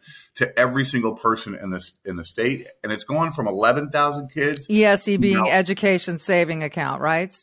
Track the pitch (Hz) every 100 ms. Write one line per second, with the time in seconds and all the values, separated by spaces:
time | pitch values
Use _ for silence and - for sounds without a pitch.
0 | - - - - 123 120 127 135 135 123
1 | 113 110 113 110 107 95 95 90 - -
2 | 98 87 85 - 120 131 - - 107 107
3 | - 151 160 143 107 98 113 139 143 147
4 | 147 143 135 156 143 143 - 214 214 202
5 | 208 196 196 190 185 185 185 190 196 185
6 | 180 165 - 175 165 160 151 175 139 135
7 | 147 165 190 -